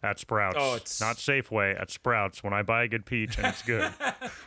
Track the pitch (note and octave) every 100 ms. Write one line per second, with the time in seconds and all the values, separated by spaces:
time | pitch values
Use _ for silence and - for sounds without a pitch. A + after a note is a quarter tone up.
0 | G#2 G2+ - A2 G2 D3 C3+ A#2+ - -
1 | A2 A#2 - C#3 - A2 G2 G2 - -
2 | B2 A2+ G2 - G2+ G2+ G2+ A2+ A#2+ A2+
3 | - B2 G#2+ - B3 - - A2+ D#4 -
4 | C#4 - A#3+ -